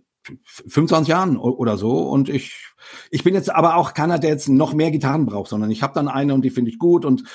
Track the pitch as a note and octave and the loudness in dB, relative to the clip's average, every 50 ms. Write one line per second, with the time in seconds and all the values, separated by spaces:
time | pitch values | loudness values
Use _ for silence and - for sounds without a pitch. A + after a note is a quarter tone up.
0 | - _ _ _ _ - - - _ - - - - - - D3 D#3+ - D#3+ D#3+ | -10 _ _ _ _ -20 -20 -20 _ -20 -20 -20 -20 -2 0 0 2 4 2 2
1 | D3 D#3+ D#3+ F#3 F#3+ F3+ C3+ - - B2 C3 - B2 A2+ G#2 F#2 G2+ A2+ C3 E3 | 2 2 0 0 0 0 -2 0 0 -2 -2 0 -2 -2 -2 -2 -2 -2 0 0
2 | D#3 C3+ C#3 C#3 C3+ C3+ C#3+ C3 - - - - - - _ _ - - - - | -2 0 0 0 0 0 -2 -6 -6 -8 -14 -20 -20 -20 _ _ -20 -20 -20 -20
3 | - - D#3+ C#3+ - F3+ F#3+ F#3+ C#3 - - D#3+ D#3+ E3 E3 F3 D#3+ - - D#3 | -10 -6 -6 0 0 2 2 2 -2 0 0 2 4 4 4 2 0 0 -2 -2
4 | D3+ E3+ F3 D3+ E3 D#3 D#3 C#3+ - C#3 C3 C#3 D#3 - D3+ D3+ D#3+ D#3+ D3+ - | 0 0 0 0 0 0 -2 -2 2 2 4 4 4 2 0 0 0 0 0 0
5 | C#3 C3+ C#3 D#3+ C#3 G#2+ G#2 G2+ G2 - G#2+ G#2+ G#2+ A2 G#2+ A2 C3+ C#3 - D#3+ | -2 -2 0 0 -2 -2 -4 -6 -8 -6 -4 -4 -2 -2 -2 -2 -4 -4 -2 -2
6 | C#3+ C#3 C3+ C#3 C#3+ C#3+ C3+ C3+ - C3 B2+ B2+ A#2+ A2+ A2+ - E3 F3 F3 E3+ | -4 -2 -2 -2 0 0 2 2 0 0 -2 -2 -4 -4 -4 0 2 2 4 4
7 | - C#3+ B2+ B2+ - - | 4 2 0 0 -2 -8